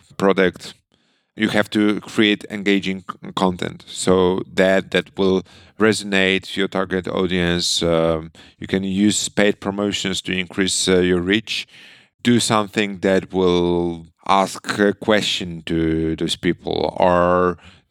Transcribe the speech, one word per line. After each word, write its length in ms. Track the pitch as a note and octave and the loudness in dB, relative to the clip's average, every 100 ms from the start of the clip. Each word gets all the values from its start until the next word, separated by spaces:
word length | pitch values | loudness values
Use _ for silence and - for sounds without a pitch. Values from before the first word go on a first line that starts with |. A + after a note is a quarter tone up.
| _ - | _ -2
product. 580 | G2 F#2+ F#2 - - - _ _ _ _ _ - | 0 4 2 0 -14 -20 _ _ _ _ _ -4
You 120 | G#2+ | -2
have 220 | G#2+ G2+ | 0 0
to 300 | G#2+ G#2 G2+ | 2 0 0
create 440 | - - G#2+ G#2 - | -4 0 2 2 -4
engaging 500 | G#2 G2 G2+ F2+ F#2+ | -6 0 0 0 -6
c-, 320 | - - G2+ | -10 -16 -10
content 500 | - F#2 F2 E2+ E2+ - | -2 0 0 -6 -10 -16
so 560 | - - F#2 F2+ F#2+ - | -6 0 2 2 0 -4
that, 380 | F2+ F#2+ F#2+ F#2 | 0 2 2 0
that 260 | F#2 - - | -4 -4 -2
will 260 | F#2+ F#2+ F#2 - - - | 0 0 -2 -16 -14 0
resonate 760 | G#2+ G2+ G#2 G2 F#2+ F#2+ - - | 2 2 0 0 2 0 -4 -4
your 120 | G2 | -4
target 380 | F#2+ F#2+ F#2 F2 | -2 -2 -4 -4
audience. 760 | F#2+ F#2 F2+ F2 F2 F2 - | -2 -2 0 0 0 -2 -2
Um, 500 | E2+ E2 E2 D#2+ E2 - - - | 0 2 0 -2 -6 -18 -20 -18
you 80 | F#2+ | -4
can 180 | F#2+ | -4
use 440 | G2 F#2+ G#2 - - | -2 2 2 0 -4
paid 320 | - G#2 - | 0 0 0
promotions 600 | G2+ G2 G#2 F#2 G2 F#2 | -4 -4 -4 -2 -4 -6
to 100 | - | -6
increase, 560 | F#2 F2 - F#2 - - | -6 -6 -2 -2 0 2
uh, 100 | F#2 | 4
your 220 | F2+ F2+ | 4 2
reach. 460 | F2+ G#2+ - - - - - - _ _ | 2 0 -2 -10 -10 -18 -20 -20 _ _
Do 180 | A#2+ A#2+ | 0 2
something 580 | - A2 G#2 A2+ G2+ F#2+ | 2 0 0 -2 -2 -2
that 320 | F#2+ F#2+ D#2 | 0 0 0
will 720 | F2+ F#2 F2 F2 F2 F2 E2 E2 _ - | 0 2 2 2 0 -2 -6 -12 _ 0
ask 520 | G2 F#2+ - - G#2+ | 2 2 -4 -6 0
a 140 | G2+ | 2
question 720 | G2 - G#2+ - - F2+ E2 D#2 | 2 2 2 0 -4 -6 -10 -4
to 500 | E2 D#2+ D#2+ D#2+ D#2+ | -2 0 0 -2 -4
those 200 | E2 - | -4 -2
people, 580 | F2 E2 E2 D#2+ - - | -2 -2 -2 -2 -2 2
or 600 | F2+ F2 F2 F2+ F2+ E2+ - - _ | 4 4 4 4 2 -2 -10 -20 _